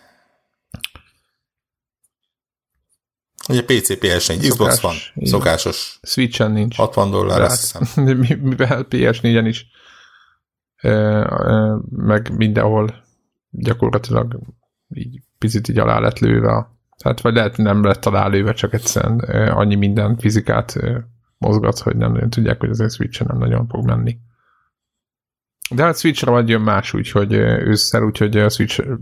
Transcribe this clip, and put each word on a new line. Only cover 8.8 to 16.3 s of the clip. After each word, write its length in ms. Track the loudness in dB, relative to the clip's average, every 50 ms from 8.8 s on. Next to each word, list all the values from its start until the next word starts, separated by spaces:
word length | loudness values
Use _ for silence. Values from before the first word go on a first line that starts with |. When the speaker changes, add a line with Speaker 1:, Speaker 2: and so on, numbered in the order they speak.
| -2
Speaker 2:
P 300 | -4 0 2 2 2 0
S 60 | 0
négyen 260 | 0 2 2 2 2
is, 200 | 0 -2 -6 -12 _ _ _ _ -20 -20 -20 -20 _ _ _ _ _ _ _ _ _ _ _ _ _ _ _
ö, 80 | 0 0 2 2 2 2 2 0 0 0
ö, 460 | -2 -2 0 2 2 2 2 0 -2 -4 -6 -8
meg 460 | -8 -2 0 2 2 2 0 -2 -2
mindenhol 680 | 0 0 2 2 2 2 2 2 0 0 -2 -4 -10 _ _ _ _ _ _ _ _ _ _
gyakorlatilag 880 | -10 -6 -2 -2 -2 0 0 0 0 -2 -2 -2 -2 -2 0 -2 -6 -10 -12 -16 -20 _ _ _ _ _ _ _
így 320 | -12 -12 -12 -12 -14 -18 -20 _ _
picit 300 | _ -2 -2 -2 -2 -2
így 100 | 0 0
alá 220 | 0 2 2 2 2
lett 200 | 2 0 0 2
lőve 320 | 2 2